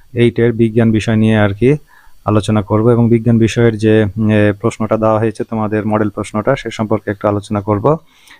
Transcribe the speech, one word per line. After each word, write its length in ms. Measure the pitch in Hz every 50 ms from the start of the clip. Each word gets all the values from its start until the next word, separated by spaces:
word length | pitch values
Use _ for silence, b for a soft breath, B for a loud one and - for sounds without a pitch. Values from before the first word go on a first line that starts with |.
| - - -
এইটের 400 | 120 120 120 - - 117 120 117
বিজ্ঞান 380 | 110 117 110 107 117 113 113
বিষয় 260 | 110 110 - 120 113
নিয়ে 220 | 110 110 110 110 107
আর 160 | 104 104 98
কি 220 | 101 120 127 147 147 - b b b b b b b -
আলোচনা 380 | - 107 107 101 - 107 107 101
করব 260 | - 110 107 110 120
এবং 200 | 120 117 117 113
বিজ্ঞান 300 | 117 113 113 120 117 113
বিষয়ের 400 | 113 110 - 120 117 117 110 104
যে, 280 | 110 107 107 110 107 104 -
উম, 140 | 110 110 107
এ, 220 | 107 104 104 104 101
প্রশ্নটা 440 | 104 - 117 - - 113 107 113
দেওয়া 220 | 110 110 110 110 107
হয়েছে 260 | 113 113 104 - 123
তোমাদের 420 | - 117 110 107 104 107 107 101
মডেল 240 | 107 107 107 110 107
প্রশ্নটা, 460 | - 107 104 - - 107 104 131 135
সে 140 | - - 113
সম্পর্কে 400 | - - 110 104 113 104 - -
একটু 180 | 101 - - 107
আলোচনা 320 | 104 104 101 - 107 104
করব। 360 | 98 107 107 101 - 135 156 165 - b b b b b b b